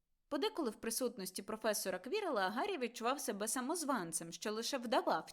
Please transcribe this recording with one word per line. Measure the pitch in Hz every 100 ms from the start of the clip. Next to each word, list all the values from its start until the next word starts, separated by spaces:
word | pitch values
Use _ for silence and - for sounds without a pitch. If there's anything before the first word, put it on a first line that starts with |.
| _ _ _
Подеколи | 285 415 392 254
в | 208
присутності | 226 226 247 240 185 -
професора | 196 220 226 208 196 180
Квірела | 254 403 392 226 185
Гаррі | 220 403 349
відчував | 240 - 226 285
себе | - 202 220
самозванцем, | 262 247 349 277 254 165 - 165
що | - 226
лише | 214 233 269
вдавав, | 233 262 - 165 -